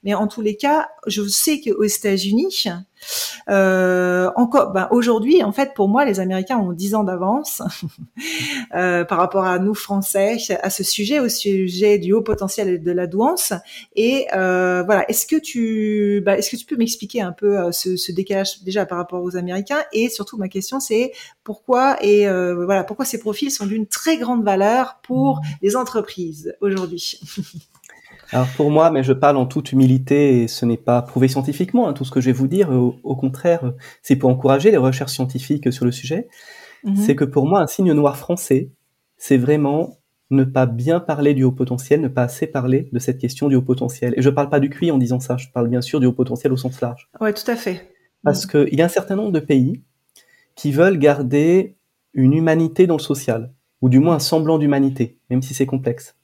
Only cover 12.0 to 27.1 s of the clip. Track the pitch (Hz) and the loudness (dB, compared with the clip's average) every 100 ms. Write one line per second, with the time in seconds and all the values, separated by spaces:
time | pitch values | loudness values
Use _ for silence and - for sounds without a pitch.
12 | 175 220 220 208 196 - 196 175 165 180 | 2 0 0 -4 -4 -4 -2 -2 -2 -2
13 | 175 190 254 339 - 175 - - - - | -2 0 0 0 -4 -6 -10 -20 -8 0
14 | 226 269 - 190 185 180 185 180 180 196 | 2 0 -2 -2 0 2 2 0 2 0
15 | - 220 - 311 - 240 226 220 214 214 | 0 -4 -2 -2 -2 -4 -2 0 0 2
16 | 202 202 190 196 - 233 - 254 226 - | 2 2 2 0 -2 -8 -6 -2 -2 -4
17 | 202 240 180 170 208 202 175 170 185 180 | -6 -6 -6 -2 0 0 -2 -4 -4 -4
18 | - 175 190 196 196 - 185 202 185 175 | -4 -6 -2 -2 -4 -8 -6 -4 -4 -6
19 | 175 180 180 180 180 185 196 294 - 214 | -8 -6 -6 -6 -6 -6 -4 -4 -2 -2
20 | 233 226 202 220 190 190 190 269 - 220 | -2 -4 -10 -8 -8 -8 -8 -8 -2 -2
21 | 254 - - _ - 208 - 247 269 269 | -2 -6 -20 _ -16 -14 -2 2 2 2
22 | 202 208 202 185 180 175 175 196 190 214 | 4 4 4 0 -2 -2 0 0 -2 -6
23 | 254 226 214 208 277 - 202 220 208 - | -6 -6 -6 -4 -6 -4 -4 -4 -4 -4
24 | 320 311 240 247 202 196 202 247 254 - | -2 -2 0 0 0 2 2 2 -2 -8
25 | - 254 269 151 151 147 196 247 247 226 | -6 0 2 0 -6 -2 0 0 -2 -4
26 | 202 - 170 151 165 - 202 190 180 170 | -6 -8 -10 -10 -14 -4 -2 -2 -4 -8
27 | - | -10